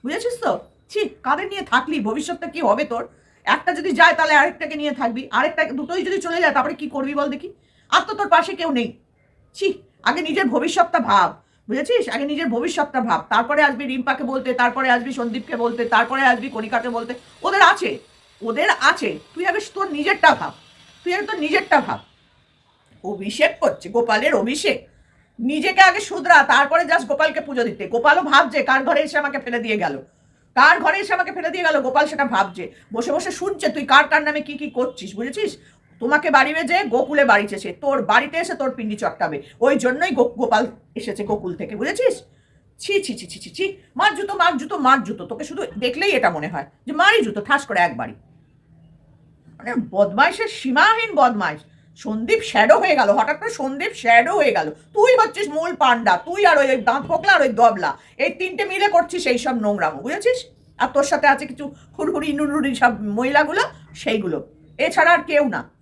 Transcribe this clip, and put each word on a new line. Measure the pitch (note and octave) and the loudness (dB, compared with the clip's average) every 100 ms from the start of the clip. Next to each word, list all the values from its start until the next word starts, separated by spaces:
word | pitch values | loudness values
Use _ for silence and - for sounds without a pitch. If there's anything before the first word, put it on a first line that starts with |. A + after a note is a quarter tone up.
বুঝেছিস | B3 F4 A4+ B4 | -6 -6 -6 -4
তো? | A4+ - - _ _ | -4 -4 -8 _ _
ছি, | G#4 G4+ - | -4 -4 -6
কাদের | B3+ D4+ G4 | -2 -2 -2
নিয়ে | G4 | -8
থাকলি? | - B3 C4 D#4 | -2 -2 0 -4
ভবিষ্যতে | G#3 B3 D4+ E4+ E4+ | -2 -4 -6 -8 -8
কি | E4+ | -2
হবে | B3+ A#3 | 0 2
তোর? | D4 A#3 - _ _ _ | 0 -4 -8 _ _ _
একটা | - D4 - | -2 0 0
যদি | F4 E4+ | -4 -4
যায়, | C#4 E4+ | 6 6
তাহলে | E4 D#4 | 6 4
আরেকটাকে | D4+ D4+ - D#4 D#4 | 4 4 -2 -10 -6
নিয়ে | D4 | -6
থাকবি, | C4 A#3+ A#3 - | -2 -4 -4 -4
আরেকটা, | A3 D4 - | -2 -2 -2
দুটোই | A#3 C4+ D4+ F4+ | -4 -4 -6 -4
যদি | F4+ G4 | -2 -4
চলে | E4+ E4+ | -2 0
যায়, | D#4+ | 0
তারপরে | C#4+ D4 | 0 -2
কি | - D4 | -6 -8
করবি | C#4 C4+ | -6 -4
বল | C#4+ C#4+ | -4 -4
দেখি? | C#4 F4+ - _ _ _ | -6 -12 -18 _ _ _
আর | E4 | 0
তো | - | 0
তোর | G4 G4+ | -6 2
পাশে | D4 F4 | 2 2
কেউ | F#4+ E4 | -6 -2
নেই। | C4 A3+ - _ _ _ _ _ | -2 -4 -8 _ _ _ _ _
ছি, | - G4 - _ _ | -4 -4 -4 _ _
আগে | - D#4 | -2 -2
নিজের | D#4+ D#4 | -2 0
ভবিষ্যৎটা | C#4+ C#4+ D#4+ F#4+ E4+ E4 | 0 0 0 2 2 0
ভাব, | A3 G3+ E3+ - _ _ - | 2 4 2 -2 _ _ -6
বুঝেছিস? | B3+ D4+ A#4+ - | -6 0 0 0
আগে | A#3 | -4
নিজের | C#4+ D4 D#4+ | -4 -4 -2
ভবিষ্যৎটা | A#3 E4 - C#4+ B3+ | -2 -2 -2 -2 -2
ভাব, | A#3 E3 - | 0 -2 0
তারপরে | G#3+ A#3+ D4 | 0 2 2
আসবি | D4 A#3+ C#4 | 2 0 -6
রিম্পাকে | C4 B3+ C4 | -4 -4 -4
বলতে, | B3 C4+ C4 | -4 -4 -4
তারপরে | B3 B3 B3 C4 | 0 0 2 2
আসবি | A#3+ A#3+ | 2 0
সন্দীপকে | C4 A#3+ A#3 - A#3+ | -6 -6 -6 -8 -4
বলতে, | A#3 A#3 | -2 -2
তারপরে | A#3 A3+ A#3 C4+ | 0 2 2 2
আসবি | C4+ B3 B3+ | 2 2 -2
কণিকাকে | A3+ G#3+ A#3 A#3+ | -8 -4 -4 -4
বলতে। | A#3 A#3 B3 - _ | -6 -8 -12 -14 _
ওদের | F#4 G4 | -2 4
আছে, | F4+ G4 - - _ _ _ _ | 6 4 -2 -6 _ _ _ _
ওদের | A3+ A3+ G4 | -6 0 0
আছে, | - C#4 F4 A3+ D#3 - | 2 0 0 -4 -6 -12
তুই | D#4+ F4+ | -6 -4
আগে | F#4+ G#4 | -4 -6
তোর | G4 F#4+ | -6 -6
নিজেরটা | D4 D4+ G4 D#4+ | -2 -2 4 4
ভাব, | - D#3 - _ _ _ _ | 2 -4 -12 _ _ _ _
তুই | F4 | -6
আগে | F#4 G#4 | -4 -4
তোর | G#4 | -6
নিজেরটা | D4+ D#4 - D4+ | 0 0 2 0
ভাব। | - G#2+ _ _ _ _ _ _ _ _ _ _ | 0 -10 _ _ _ _ _ _ _ _ _ _
অভিষেক | F#3 G3 G3+ - D4 - | -12 -8 -8 0 0 2
করছে, | C4+ - F3+ | -2 -2 -4
গোপালের | A#3 A#3 G#3+ C#4 | -2 0 0 2
অভিষেক। | B3 A3 D4+ - - - _ _ _ _ - | 0 -2 -2 -2 -4 -8 _ _ _ _ -6
নিজেকে | A#3+ D4+ F#4 F#4 | -4 -2 0 6
আগে | F#4+ F4 | 6 4
শুধরা, | G4+ F4 F4+ D#4+ | -6 -6 4 6
তারপরে | C#4 B3+ C#4+ E4 | 6 4 4 2
যাস | D#4 E4 A#3 | 2 -2 -2
গোপালকে | C#4+ D#4 D4+ | -2 0 -2
পুজো | C#4+ B3+ | -6 -4
দিতে। | A#3 - F#3 | -4 -4 -4
গোপালও | A#3 B3+ D#4 | 2 4 4
ভাবছে, | C#4+ C#4 - D4 | 4 2 4 0
কার | - C4+ | 0 0
ঘরে | C4+ D4 | 2 0
এসে | D4+ D4 | 0 -2
আমাকে | C#4+ C#4 | -4 -6
ফেলে | B3 A#3+ | -6 -6
দিয়ে | A3 G#3+ | -2 -2
গেল, | E3 C3+ - _ _ _ _ | -2 -6 -12 _ _ _ _
কার | B3 C#4+ E4+ | 6 6 6
ঘরে | F4+ G4 | 2 0
এসে | G4 | -2
আমাকে | F#4 F4+ | -2 -2
ফেলে | F#4 E4+ | -4 -6
দিয়ে | F4+ | -2
গেল, | E4 D4+ | 0 0
গোপাল | B3+ C4+ D4+ | 2 2 0
সেটা | C#4+ | 0
ভাবছে। | C4+ G#3 F#3+ F#3 E3 - _ | 0 0 0 -4 -14 -14 _
বসে | A3+ A#3+ | -6 -2
বসে | D#4 F4 | -2 -2
শুনছে | - F#4 G4+ F#4 | -6 -6 -2 -4
তুই | D4 B3+ | -4 2
কার | C4+ D4 | 2 4
কার | D#4 | 0
নামে | D4+ D4+ | 0 -4
কি | D4 | -6
কি | C#4+ C#4+ | -10 -8
করছিস, | B3 B3+ - F#3 | -4 -6 -6 -14
বুঝেছিস? | G3+ B3+ G#4+ G4+ - _ _ _ _ | -10 -8 -6 -6 -6 _ _ _ _
তোমাকে | A#3+ D4+ D#4 | 0 0 4
বাড়িবে | C#4+ C4+ D#4 | 4 2 0
যে, | C#4 F4 | 0 -2
গোকুলে | G4+ A#3 - D4 | 0 -2 0 2
বাড়িছে | C#4 G#3 G#3 G3+ | 4 4 2 -6
সে, | F3+ | -10
তোর | - C#4+ C4+ | -6 -4 -2
বাড়িতে | G#3 A3+ C#4+ E4 | 2 2 2 -4
এসে | F4+ | -4
তোর | F4 C4+ | -4 -4
পিণ্ডি | B3+ G#3+ G#3 | -4 -8 -4
চটকাবে। | G#3+ - E3 D3 - - | -4 -2 -4 -4 -12 0
ওই | B3 C#4 | 2 2
জন্যই | B3 C4 F4+ | 0 0 -2
গো-, | C4 A#3+ - | 0 0 0
গোপাল | A#3+ A3+ B3 - _ | 0 0 0 -8 _
এসেছে | - A#3 - | -12 -10 -8
গোকুল | G3+ D#3 F3+ | -4 -4 -4
থেকে, | E3+ E3 G#3 | -8 -10 -6
বুঝেছিস? | C#4+ G4+ C5 - - _ _ _ _ _ | -6 0 0 -2 -12 _ _ _ _ _
ছি, | - G4+ | -2 -2
ছি, | G4 G3+ | -2 -10
ছি, | F3+ | -12
ছি, | - | -16
ছি, | - | -16
ছি। | - F#4+ - _ B3+ | -6 -6 -6 _ 0
মার | G4+ | 0
জুতো, | G4 G#4 | 0 -6
মার | G4 F4 C4+ | 0 0 0
জুতো, | D4+ F#4 | -6 0
মার | C4 C4+ | 4 4
জুতো। | F#3+ A3 F3 | 2 -10 -10
তোকে | A#3 | -12
শুধু | D4 E4+ E4 G#3 | -10 -8 -8 -4
দেখলেই | B3 D4+ G4+ | -4 0 0
এটা | C#4 F3 | 2 2
মনে | D#3+ D3+ | 0 -6
হয় | D#3 - _ - | -8 -10 _ -8
যে | |
মারি | D4+ F#4+ A4+ | 2 4 4
জুতো, | A3+ G3+ | 0 -4
ঠাস | G#3 C#4 C#4+ | -2 -2 0
করে | G3 | 0
একবারই। | F3 A#2 A2+ G#2+ _ _ _ _ _ _ _ _ _ _ _ _ - - | 0 -2 -10 -12 _ _ _ _ _ _ _ _ _ _ _ _ -20 -14
মানে | A3+ B3 - | -6 -6 -4
বদমাইশের | F#3 F#3+ G3 D#4+ G4 A4 | 0 0 4 2 2 -6
সীমাহীন | - C4 C4 G4+ A4+ A4+ | -4 -2 4 4 4 0
বদমাইশ। | D#4+ B3 G#3+ F3 D3+ - _ _ - | 2 2 2 -4 -6 -16 _ _ -14
সন্দীপ | - A3 A#3 A4+ | -8 -6 0 0
শ্যাডো | - - A3 G4+ | 0 2 6 6
হয়ে | F#4+ | 6
গেল, | C#4+ D4 | 4 4
হঠাৎ | C#4+ A3+ D4+ | 4 2 -2
করে | A4+ | -6
সন্দীপ | A4+ C4+ C#4 F#4+ | -6 -8 -4 -6
শ্যাডো | - A#3 A#3 C4+ | -4 4 6 6
হয়ে | G4 C#4 | 2 2
গেল। | F#3+ D#3 | 2 -2
তুই | D3+ _ G#4 G#4 B4+ | -8 _ 4 6 6
হচ্ছিস | G#4+ - G4+ | 4 0 -4
মূল | D4 E4+ | -4 -4
পান্ডা, | D4+ C4+ A#3 A3 G#3 | 2 2 4 2 0
তুই | - F#4 G4 | -2 0 4
আর | D4+ | 4
ওই | C4+ C4 | 2 0
দাঁত | A3 C4+ G3+ | 0 -2 -2
পোকলা | A#3 G4 | -2 2
আর | F4+ | 4
ওই | C#4 | 2
দবলা, | G3+ F3+ G3 D#3 - - - | 4 4 4 -4 -6 -14 -4
এই | D#4 | -4
তিনটে | - F#4 F#4 | -4 -8 -4
মিলে | G4 F#4+ G4+ | -4 0 2
করছিস | F4 E4+ F4+ - | 2 0 -4 -2
এই | B3 | -2
সব | A#3+ | -2
নোংরামো, | A#3+ G#3 G3+ D#3 C#3 | -2 -2 0 -2 -4
বুঝেছিস? | A#3 F4+ G#4+ B4+ - _ _ - | -8 -2 0 -2 -6 _ _ -4
আর | B3+ | -2
তোর | C#4 | 0
সাথে | C#4+ D4 C#4+ | 0 2 2
আছে | C#4+ D4 | 2 -2
কিছু | B3+ C#4+ - - - | -10 -12 -14 -20 -6
হুড়হুড়ি | D4+ C#4+ D#4 | -2 -2 -2
নুড়নুড়ি | C#4 D4 C#4+ C4 | -2 -2 0 -2
সব | B3 B3 G3+ | 2 2 2
মহিলাগুলো, | G#3 G#3 B3+ C#4+ D4 F#4+ B4+ - - | -4 -2 2 2 2 0 -2 -4 -20
সেইগুলো। | - - A3 F#3+ D3+ - _ _ - | -8 -4 -2 -2 -6 -8 _ _ -4
এছাড়া | D#4 - D#4+ | -2 4 4
আর | E4+ | 4
কেউ | D4+ D4 C#4 | 4 0 0
না | E3 A#2+ _ | -2 -10 _